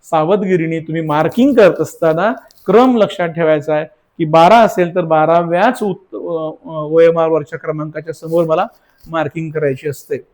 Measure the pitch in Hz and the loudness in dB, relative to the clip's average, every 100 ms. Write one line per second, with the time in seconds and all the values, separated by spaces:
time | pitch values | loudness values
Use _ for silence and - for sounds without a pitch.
0 | - 160 156 202 196 180 160 165 160 160 | -2 -2 0 0 0 -2 -2 -6 -6 -6
1 | 156 147 165 226 269 254 196 - 156 - | -2 -2 -2 0 2 4 4 2 -6 -2
2 | 165 160 196 - _ _ - 202 262 240 | 0 0 -2 -4 _ _ 0 4 4 2
3 | 202 - 170 160 160 156 147 151 156 _ | 0 -2 -6 -2 0 0 0 -4 -4 _
4 | _ - 160 160 170 233 220 - 175 180 | _ -6 0 4 6 6 4 2 -2 -2
5 | 160 156 156 170 170 175 220 247 214 185 | 0 2 4 2 2 0 0 0 -6 -6
6 | _ 156 175 165 156 - 170 160 151 160 | _ -14 -8 -6 -8 -12 -14 -12 -2 2
7 | 165 165 160 160 147 160 160 151 151 156 | 4 2 0 -2 -4 -12 -8 -8 -8 -10
8 | 160 151 160 165 165 160 226 _ _ _ | -12 -14 -4 -2 0 0 -2 _ _ _
9 | - 160 151 165 160 151 147 131 156 135 | -8 -6 -4 -6 -8 -4 -4 -4 -8 -10
10 | - 135 - | -10 -10 -10